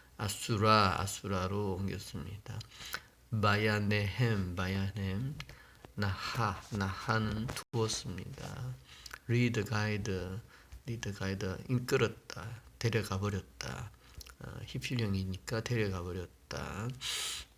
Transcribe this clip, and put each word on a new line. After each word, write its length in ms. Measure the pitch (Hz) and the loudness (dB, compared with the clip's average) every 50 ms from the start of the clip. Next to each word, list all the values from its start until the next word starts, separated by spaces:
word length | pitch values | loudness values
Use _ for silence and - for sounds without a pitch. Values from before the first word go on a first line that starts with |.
| - - - | -20 -20 -8
아수라, 840 | - 110 95 - - - - 117 101 104 107 110 107 104 95 85 - | -4 -4 -4 -4 -4 -2 0 2 4 8 8 10 10 8 6 4 2
아수라로 720 | 90 98 - - - 95 98 92 92 92 98 101 104 98 95 | 0 -2 -4 -6 -2 -2 0 0 0 0 0 0 0 0 0
옮겼습니다. 840 | 92 98 95 90 98 - - - 85 73 90 98 98 - - - - - - - - - - - - - - - - - - - 107 | 0 -2 -2 -2 -4 -8 -8 -8 -8 -8 -8 -10 -10 -10 -8 -8 -8 -10 -12 -14 -14 -10 -8 -8 -10 -10 -12 -20 -20 -8 -4 0 4
바야네헴, 1160 | 101 104 101 104 107 107 107 107 104 101 104 104 101 98 87 - 127 117 110 101 92 90 87 | 6 6 6 8 6 6 6 4 4 4 4 4 4 2 2 2 4 4 4 2 2 0 0
바야네헴, 840 | 90 92 92 95 98 98 98 98 104 98 95 95 101 127 135 151 - - - - - - - - - - - - | 0 0 2 2 2 0 0 0 -2 -2 -2 0 -2 -2 -4 -4 -6 -10 -12 -14 -20 -20 -20 -20 -20 -20 -14 -4
나하, 680 | - 104 98 95 - - - - 123 113 104 92 85 - - | -2 0 0 0 -2 -4 -4 0 0 2 0 0 -2 -6 -6
나하는 760 | - 104 95 95 92 - - - 113 113 110 107 107 107 110 123 - - - _ | -2 0 0 0 0 -4 0 2 2 2 2 2 0 -2 -2 -4 -4 -6 -8 _
두었습니다. 1040 | - 117 110 110 - - - - 92 92 - - - - - 50 - - 123 127 127 127 - - - - - - - - - - | 0 0 0 0 0 -4 -4 -6 -6 -6 -8 -10 -10 -10 -10 -8 -8 -6 -6 -8 -8 -10 -14 -20 -20 -18 -16 -16 -16 -14 -2 2
리드 360 | 117 120 123 120 110 113 98 | 4 4 4 4 4 2 0
가이드, 760 | - 110 107 104 107 104 101 101 110 95 92 90 92 95 104 - - - - - - - - - | 2 0 2 2 2 0 0 0 0 0 -2 -2 -4 -6 -8 -10 -12 -20 -20 -20 -18 -20 -14 -8
리드 260 | - 117 113 - 104 98 | -8 -6 -6 -4 -6 -4
가이드, 520 | - 98 95 98 95 98 92 92 - - - | -2 -2 -2 0 0 -2 -4 -4 -4 -2 0
이끌었다, 920 | 127 123 127 - 139 127 113 113 - - - - - - 85 110 117 - - - - - | 0 0 2 2 4 4 4 2 0 -6 -14 -12 -12 -10 -8 -10 -10 -12 -14 -20 -10 -2
데려가 400 | - 117 110 113 98 - - 95 | 0 2 2 2 0 0 -2 0
버렸다. 720 | 104 104 101 95 - - - - - - 64 - - 101 - - - - - - - - - _ | 0 0 -2 -2 -6 -8 -10 -8 -8 -6 -6 -8 -8 -10 -12 -18 -20 -20 -18 -16 -16 -16 -16 _
어, 180 | - - - - - | -12 -12 -10 -10 -10
히필령이니까 960 | 101 - 131 127 - 135 120 113 104 98 95 95 95 95 95 - - 120 110 113 | -8 -8 -6 -4 -2 0 0 0 0 0 0 0 -2 -4 -6 -6 -4 -4 -2 -2
데려가 400 | - 127 113 107 101 92 90 87 | 0 2 2 2 2 0 -2 -4
버렸다. 840 | 90 87 92 87 85 - - - - - 73 73 73 73 92 110 123 135 131 - - - - - - - - - - - | -4 -4 -6 -6 -8 -12 -20 -12 -8 -6 -6 -4 -4 -4 -4 -4 -4 -6 -6 -6 -6 -4 -4 -4 -4 -6 -8 -10 -14 -18